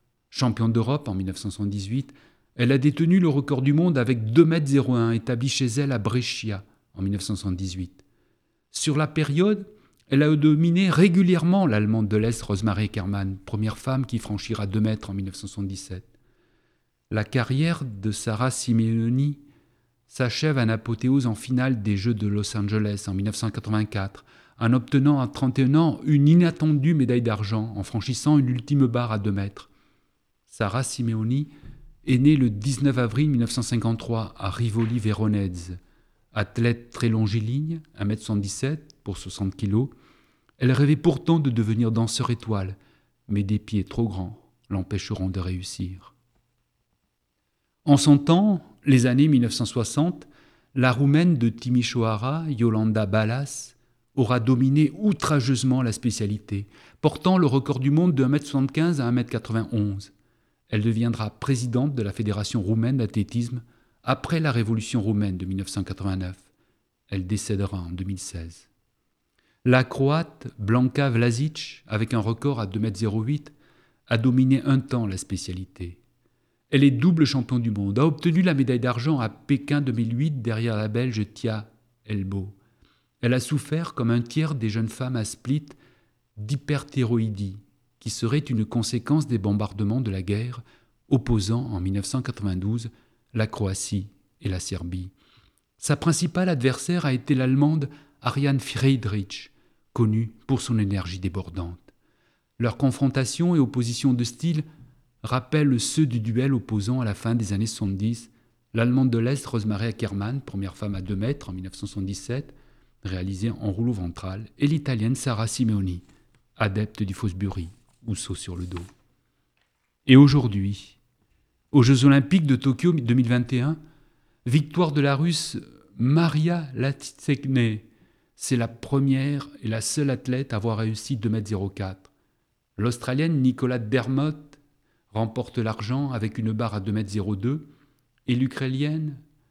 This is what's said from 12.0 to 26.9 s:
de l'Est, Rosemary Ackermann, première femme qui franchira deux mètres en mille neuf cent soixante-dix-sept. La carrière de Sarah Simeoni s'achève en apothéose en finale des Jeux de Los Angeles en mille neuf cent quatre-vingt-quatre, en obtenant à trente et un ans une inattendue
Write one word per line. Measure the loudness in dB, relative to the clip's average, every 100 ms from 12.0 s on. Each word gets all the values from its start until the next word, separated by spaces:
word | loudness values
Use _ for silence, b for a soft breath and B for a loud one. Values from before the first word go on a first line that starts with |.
| 2
de | 2
l'Est, | 2 -2
Rosemary | -4 -2 0 0
Ackermann, | -2 -4 -4 -4 -4 -8
première | -8 -4 -4 -4
femme | -4 -2
qui | -2 -6
franchira | -4 -8 -6 -6
deux | -2 0
mètres | 0 -2 -6
en |
mille | -6
neuf | -6
cent | -10 -12
soixante-dix-sept. | -8 -8 -8 -12 -14 -14 _ _ _ _ _ _ _ _ _ _
La | -4
carrière | 0 -2 0 0 0 -2
de | -6 -6 -4
Sarah | -4 -4 -2 -2
Simeoni | -2 0 2 2 0 0 0 0 -4 b b b b b b _
s'achève | -4 -4 0 0 2
en | 0
apothéose | 0 -4 -2 2 2 2
en |
finale | -4 -2 0 0 0
des | 0 0
Jeux | 0
de | 0 0
Los | -2 -2 -4
Angeles | 0 0 0 -4 -4
en |
mille | -4
neuf | -2
cent | -2 -6
quatre-vingt-quatre, | -6 -2 -2 0 -4 -6 -10 b b b -2
en | 2
obtenant | 2 2 2 4 2
à | 0
trente | -2 0 2
et |
un | 4
ans | 4 4 0
une | 2 6 8
inattendue | 6 6 2 2 2 2